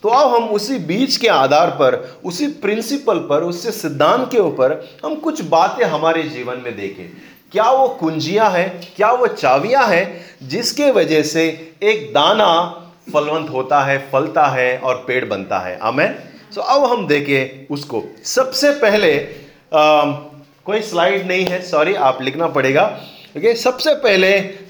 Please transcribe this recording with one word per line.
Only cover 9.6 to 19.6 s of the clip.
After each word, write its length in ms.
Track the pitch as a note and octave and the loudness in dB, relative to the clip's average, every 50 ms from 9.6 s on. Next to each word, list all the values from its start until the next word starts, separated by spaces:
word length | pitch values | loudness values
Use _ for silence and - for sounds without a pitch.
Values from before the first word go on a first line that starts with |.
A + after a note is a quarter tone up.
| D3 G#3+ B3 C4+ B3+ A3 | 2 2 2 2 2 4
हैं, 360 | F#3+ E3 F#3+ G3+ - - - - - _ C3+ | 2 2 0 -2 -6 -16 -18 -20 -20 _ -12
जिसके 480 | C3 C#3+ G3+ A#3+ A#3 - - D4 C#4+ | -8 -6 -4 -4 -4 -2 0 2 2
वजह 320 | B3+ G3+ E3+ D3+ D#3+ D#3 D3+ | 4 4 2 2 2 2 2
से 500 | D#3 D3+ E3 E3 D#3+ D3+ - - - - _ G3 | 2 0 0 0 0 -2 -6 -12 -20 -14 _ 0
एक 280 | G#3 A3 G#3 D3 C#3+ - | 0 0 0 -4 -2 0
दाना 680 | C#3+ D3 E3 G3+ A3 G#3+ F#3+ E3+ E3 F3 F3 - - - - - _ _ - - | 2 2 4 4 4 4 4 4 2 0 -2 -6 -14 -18 -20 -20 _ _ -2 -2
फलवंत 380 | D3+ D3 D3 D3+ D#3+ D#3 C#3 | -2 0 0 -4 -4 -4 -4
होता 300 | B2+ B2+ C3 C3 C#3+ D3 | -4 -6 -2 0 2 2
है, 280 | C3+ C#3 C#3 C3+ C3+ - - | 2 2 0 -2 -2 -2 -2
फलता 340 | C3+ D#3 D#3+ - E3 D3+ | 0 0 0 2 2 2
है 320 | C#3 C3 B2+ B2+ B2 B2+ B2+ | 2 2 2 0 0 0 -2
और 260 | - C3 B2+ B2 - | -2 -4 -4 -4 -4
पेड़ 180 | - B2+ B2+ B2 | -4 -4 -2 -2
बनता 340 | G#2+ G#2 G2 G2 F#2+ G#2+ F#2+ | -2 -6 -6 -4 -4 -4 -4
है। 200 | F2+ F#2 F2+ - - | -4 -6 -8 -4 -4
आमीन। 320 | G#2+ A#2+ C3+ D#3+ G#3+ C4+ - - - - - - - - | -2 0 0 0 0 -2 -6 -14 -20 -20 -20 -20 -16 -10
So, 60 | - | -8
अब 260 | - - B3+ C#4+ D4 | -2 0 2 2 2
हम 220 | B3 A#3+ A#3 G3 | 2 0 -2 0
देखें 600 | D3 D3 C#3+ C#3+ C#3 C#3+ C3+ C3 B2+ - - - - | 0 0 0 0 0 0 0 0 -2 -8 -16 -12 -10
उसको। 320 | D3 C#3 C#3 - A#2+ A2 - - - - - | -10 -10 -8 -8 -8 -8 -8 -8 -16 -16 -12
सबसे 460 | - - - C4 C4 - - C#4+ C#4+ | -4 -2 0 0 0 -2 0 2 2
पहले, 480 | C#4+ D4 - G#3+ G3+ G#3+ G3+ E3 D3 C#3+ D3 - - - - - - _ | 2 4 2 2 4 4 4 4 2 2 -2 -6 -12 -18 -20 -20 -20 _